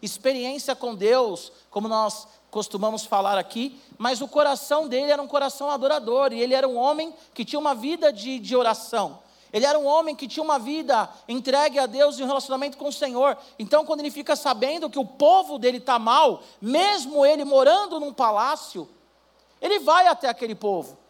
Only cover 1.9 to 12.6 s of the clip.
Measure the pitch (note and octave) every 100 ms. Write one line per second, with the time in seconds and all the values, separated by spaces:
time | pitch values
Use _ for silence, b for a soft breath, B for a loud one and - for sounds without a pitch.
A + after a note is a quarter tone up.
1.9 | A3 G#3+ - - b _ G#3+ G3+ G3+ G#3+
2.9 | A3 - G#3 G3 G3+ F3+ A3+ C4 C4 B
3.9 | - A#3 B3 C4+ D4 D4 C#4 - D4 D#4
4.9 | B3 C#4+ C#4+ C#4 C#4+ C#4 - C#4+ C#4+ C4
5.9 | D4+ A3+ B3 C#4 A#3 A#3+ C4 C4+ A#3+ B3+
6.9 | D4+ D#4+ - B - A3+ D4+ D4 B3+ B3
7.9 | E4 D#4+ G#3+ A3 C4 G3 B3 A#3+ A3 -
8.9 | A#3 F3+ - _ b b G#3+ C4+ D4+ C#4+
9.9 | D4+ D#4+ D4 C4 D4 D#4 C#4+ A3 D#4 D#4
10.9 | A#3 F#3+ B - A#3+ C4+ C4+ D4+ C4+ C4
11.9 | A#3 D4 B3 C4 C#4 C4 C4